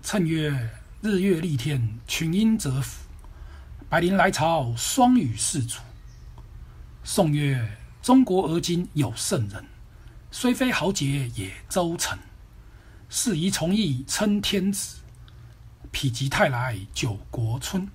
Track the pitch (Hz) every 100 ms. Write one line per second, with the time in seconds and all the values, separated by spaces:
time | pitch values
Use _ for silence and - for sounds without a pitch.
0 | - 214 160 160 151 139 117 - - -
1 | 214 196 196 165 175 139 151 139 113 113
2 | - - 165 180 220 220 143 131 131 -
3 | - - - - - - - - - 165
4 | 175 196 185 190 160 165 120 117 - -
5 | 247 254 143 113 - 151 117 - - -
6 | - - - - - - - - - -
7 | - - 165 147 143 135 113 - - -
8 | - 262 254 185 156 165 170 175 180 147
9 | 120 113 - 175 101 - - - - -
10 | - - - - 247 247 254 - 160 196
11 | 139 143 127 117 95 - - 196 170 170
12 | - - - - - - - - - -
13 | - - - 160 180 - 160 208 190 127
14 | 135 - 208 208 - 202 190 196 - -
15 | - - - - - - - - - -
16 | 135 117 135 - 180 123 127 104 98 -
17 | 131 101 - - 110 127 - 190 196